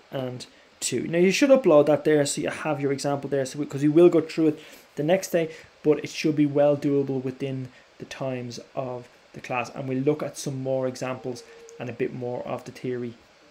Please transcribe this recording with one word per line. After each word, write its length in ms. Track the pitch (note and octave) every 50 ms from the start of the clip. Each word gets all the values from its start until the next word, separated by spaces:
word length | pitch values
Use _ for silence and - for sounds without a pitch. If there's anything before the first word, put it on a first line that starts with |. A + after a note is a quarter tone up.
| _ -
and 340 | - C3+ B2+ B2+ B2 B2 - - _ _ _ _ _ -
two. 280 | - - C3 A#2+ -
Now 120 | - E3 F3
you 120 | F3+ F#3+
should 200 | F3+ - D4 C4
upload 360 | C4 C4 - F3+ D3+ D3 C#3+
that 180 | D3+ D3+ D3 -
there 200 | D#3 D#3 D3 C#3+
so 160 | C#3+ - D#3
you 80 | - -
have 320 | - - - D#3 D3 C#3
your 120 | C#3+ C3+
example 360 | C#3 C3+ - C#3+ C#3+ C#3 - C3+
there, 160 | C#3+ C#3 C3
so 140 | C3 - D3
we, 80 | C#3+
'cause 160 | - C#3+ C3+
we 60 | C#3+ D3+
will 200 | D3 E3+ F3+ F3
go 140 | E3+ D#3+
through 260 | D#3 D#3+ - E3+ D#3+ D#3
it 120 | D3 - - - - - - _ -
the 60 | -
next 260 | D3 D#3 F#3 F#3 - -
day, 260 | - E3+ D#3+ D#3 - - - - _ _
but 160 | - D3+ D3 D3
it 60 | - D3
should 260 | - - - D#3+ D3
be 120 | D3 D3
well 280 | C#3+ C#3 C#3+ C#3+ D3 D3
doable 480 | C#3 D3 C#3+ C#3 C#3 C3+ C3+ C3+ C3
within 460 | B2+ C3 C3 - C#3 C3+ C3 C3 B2+ B2+ - - _ _ _ -
the 80 | B2
times 520 | - - - C3+ C3 B2+ B2 B2 A#2+ A#2 G#2+ - _ -
of 320 | C#3 C3+ B2+ B2 A#2+ A#2+ - _ _ _ _ -
the 60 | C#3+
class. 300 | - - C3 B2 A#2 - -
And 120 | - C3+
we'll 120 | C3 C3 C3
look 240 | C3+ D3 D3+ D3+
at 160 | C#3 - - -
some 240 | - D3+ C3+ C3
more 260 | C3 C3 C3 C3 C3 C3
examples 540 | B2+ - C3+ C3 B2+ B2 - B2+ A#2+ - - - - - - - - -
and 120 | A#2+ B2
a 20 |
bit 220 | A#2 - C3 - -
more 280 | C3 B2 B2 B2 - -
of 180 | - B2+ B2 -
the 80 | C3+
theory, 420 | - - - B2+ B2+ A#2+ B2 A#2 A2+ - _ _ _ _ _ _